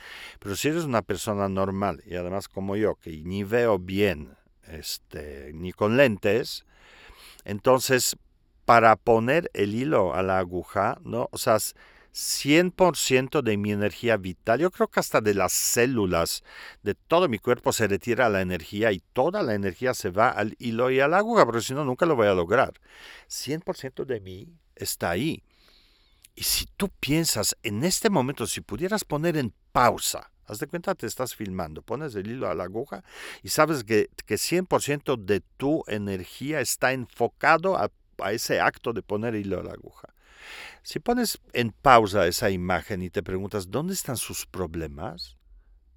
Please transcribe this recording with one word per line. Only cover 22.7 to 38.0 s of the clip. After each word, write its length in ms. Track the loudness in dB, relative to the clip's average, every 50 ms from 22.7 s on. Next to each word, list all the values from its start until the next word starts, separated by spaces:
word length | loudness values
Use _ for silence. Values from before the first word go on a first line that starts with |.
| -2 -8 _ _ -20 -20 -20 -20 -20 -20 -18 -14
Cien 320 | -12 -10 -8 -6 -6 -6
por 160 | -6 -8 -8
ciento 280 | -8 -10 -10 -10 -8 -6
de 160 | -6 -6 -6
mí 280 | -8 -10 -14 -16 -16 -18 -20 _ _ _ _
está 360 | -8 -6 -6 -4 -2 -2 -2
ahí. 320 | 0 0 0 -2 -4 -6 -8 _ _ _ _ _ _ _ _ _ _ _ _ _ _ _ -20 _ _
Y 80 | -8 -4
si 240 | -2 -2 -2 -4 -6 -6
tú 120 | -6 -6 -6
piensas 680 | -6 _ -2 0 0 2 2 0 0 0 -2 -2 -4 -4 -4
en 220 | -4 -2 0 0
este 260 | 0 0 0 2 2
momento, 360 | 2 2 2 0 -2 -4 -6
si 140 | -6 -6 -8
pudieras 440 | -8 -8 -6 -6 -4 -2 -4 -4 -4
poner 320 | -4 -4 -2 0 0 0
en 160 | 0 -2 -2 -6 _ _ _ 2
pausa, 580 | 4 4 4 4 2 -2 -6 -6 -6 -10 -16 _ _ _
haz 120 | -14 -10 -10
de 80 | -8
cuenta, 280 | -8 -8 -6 -4 -4 -4
te 100 | -4 -6
estás 280 | -6 -6 -6 -6 -6 -6
filmando, 480 | -8 -8 -6 -6 -6 -6 -6 -8 -12 -8
pones 320 | -8 -6 -6 -6 -6 -6
el 100 | -6 -6
hilo 220 | -6 -6 -6 -4 -4
a 60 | -4
la 100 | -4 -6
aguja 400 | -6 -6 -8 -8 -8 -10 -14 -16 _ -20 -18 -16 -16 -16 -14 -10
y 80 | -2
sabes 340 | 0 2 2 2 0 -2 -2
que, 260 | 0 2 2 2 0 _ -12 -8
que 100 | -6 -4
cien 300 | -4 -2 -2 -2 -2 0
por 160 | 0 0 0 0
ciento 340 | -2 -4 -4 -2 -4 -4
de 260 | -2 -2 0 -2 -2 -2 _ _
tu 280 | -4 -2 -2 0 -2 -2
energía 720 | -4 -6 -6 -4 -4 -6 -6 -8 -10 -14 -10 -8 -6 -4 -4
está 320 | -4 -4 -2 0 0 0 0
enfocado 840 | -2 -6 -10 _ -2 -2 -2 -2 _ 2 4 4 4 2 0 0
a, 160 | 0 -2 -4 -4 _